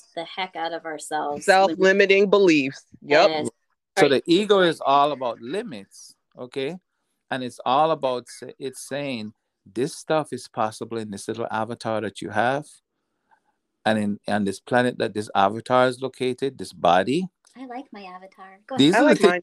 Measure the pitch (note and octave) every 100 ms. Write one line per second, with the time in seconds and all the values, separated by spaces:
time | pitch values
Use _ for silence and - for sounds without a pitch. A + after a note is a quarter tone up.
0 | - E3+ E3 - F#3 D#3+ E3 E3 D#3+ D3
1 | - D3+ D3 D3 G3 F#3+ F#3+ D#3+ F#3+ G3
2 | G3 G3 G3+ G3+ F#3+ D3+ C3+ - _ -
3 | C#3+ D3 F#3+ D#3 A#2+ - _ _ _ -
4 | C#3+ C3 - F3 G#3 G3 F3 - C3+ C#3+
5 | D3 C3+ B2+ A2+ A#2 F#3+ A#3+ G#2+ G2 -
6 | - _ _ - B2+ C#3 C3+ F#3 _ _
7 | _ _ - C3 B2 - B2 C3+ D#3+ D#3
8 | C3 B2 A#2+ - B2+ - C3+ - - C#3+
9 | C#3+ A#2+ G#2+ - _ _ G#2 A2+ D3 -
10 | - D#3 C#3+ B2 - - A2 - A2+ A#2
11 | G#2+ G2 - A2 - G#2+ A2 A#2 A2+ A2
12 | G#2+ - - G#2 A#2+ C#3 D3+ _ _ _
13 | _ _ _ _ _ _ _ _ A2 A2
14 | G#2 G2+ - G#2+ G2 F#2+ - B2 B2 A#2
15 | A2+ G#2 G#2 - G2 A2 - B2+ B2+ B2+
16 | B2+ - B2+ B2+ C3+ C3 F#2 F2 F2 F2+
17 | G2 D#3 F#3 _ _ A#3+ C4 A#3+ C4+ G#3
18 | F#3+ F#3 F#3+ - F#3+ F#3+ - C4 C#3+ G#3
19 | D4 - G3 F3